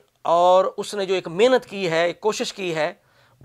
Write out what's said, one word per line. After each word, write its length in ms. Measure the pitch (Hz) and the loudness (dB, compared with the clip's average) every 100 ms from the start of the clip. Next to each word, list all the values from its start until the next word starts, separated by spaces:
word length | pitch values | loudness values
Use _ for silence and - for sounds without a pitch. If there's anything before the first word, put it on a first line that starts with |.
| _ _ - | _ _ 0
और 400 | 170 180 185 190 | 4 6 4 2
उसने 400 | - 196 208 190 | -4 -8 -6 -4
जो 80 | |
एक 140 | 185 175 | -4 -4
मेहनत 380 | 165 247 247 247 | 0 2 2 -2
की 200 | 196 180 | -6 -2
है, 240 | 160 175 | 0 -2
एक 100 | - | -2
कोशिश 320 | 220 214 220 | -4 -4 -6
की 200 | - 185 | -8 -6
है, 300 | 156 156 - _ _ _ _ | -4 -4 -6 _ _ _ _